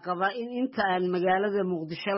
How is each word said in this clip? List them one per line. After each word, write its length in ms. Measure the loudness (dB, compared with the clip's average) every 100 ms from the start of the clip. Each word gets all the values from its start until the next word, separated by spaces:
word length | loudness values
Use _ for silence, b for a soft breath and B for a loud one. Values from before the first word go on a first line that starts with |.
qaba 240 | -4 0 0 -2
in 140 | -6
inta 320 | -2 -2 0
aan 240 | 0 2 2
magaalada 540 | 2 4 4 2 2
Muqdisho 500 | 0 -2 -4 -6 -2